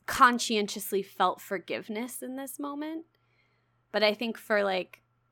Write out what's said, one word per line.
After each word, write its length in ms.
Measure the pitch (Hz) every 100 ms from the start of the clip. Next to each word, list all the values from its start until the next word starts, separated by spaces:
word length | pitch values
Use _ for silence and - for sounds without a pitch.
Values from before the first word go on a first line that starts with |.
| -
conscientiously 960 | - 254 240 - 214 202 214 - 196
felt 380 | 190 - 180 -
forgiveness 800 | - 190 170 120 - 214 247 -
in 160 | 254 262
this 220 | 269 -
moment. 440 | 285 285 311 320 - _ _ _ _ _ _ _ _
But 100 | 208
I 100 | 214
think 240 | 214 233 -
for, 260 | - 208
like, 380 | 202 185 - - _ _ _